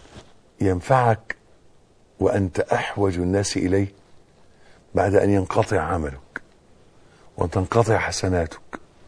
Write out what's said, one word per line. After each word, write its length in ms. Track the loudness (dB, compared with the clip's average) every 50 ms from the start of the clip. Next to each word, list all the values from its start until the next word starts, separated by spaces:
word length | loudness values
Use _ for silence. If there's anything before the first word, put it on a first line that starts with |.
| -20 -20 -20 -20 -20 -20 -20 -20 _ _ _ -2
ينفعك 760 | 0 0 0 0 0 2 2 4 4 4 2 0 -2 -12 -16 _ _ _ -20 _ _ -20 -20 -20 _ _ _ _ _ _ _ -2
وأنت 400 | 0 0 2 2 0 -2 -2 -2
أحوج 580 | -2 0 0 -2 -2 -4 -2 0 0 0 0 0
الناس 380 | -2 0 0 0 0 0 -2
إليه 360 | -2 0 0 2 0 0 -2 -6 -14 -20 _ -20 -20 -20 _ _ _ -20 -20 -20 _ -20 -20 -20 -20 _ _ -2
بعد 200 | 0 0 4 4
أن 160 | 4 4 4
ينقطع 500 | 2 2 0 0 0 0 0 0 0 -2
عملك 640 | -2 -2 -4 -4 -4 -6 -8 -12 -18 -18 -18 -18 -18 -20 _ _ _ _ -20 _ -20 _ _ -20 -20 -20 _ -20 -20 -14 -6
وتنقطع 600 | -6 -4 -2 -2 -2 -2 0 2 2 4 4 2 0
حسناتك 840 | 0 -4 -6 -4 -2 -2 0 0 -2 -4 -8 -14 -18 -16 -16 -16 -16 -18 -20 -20 -20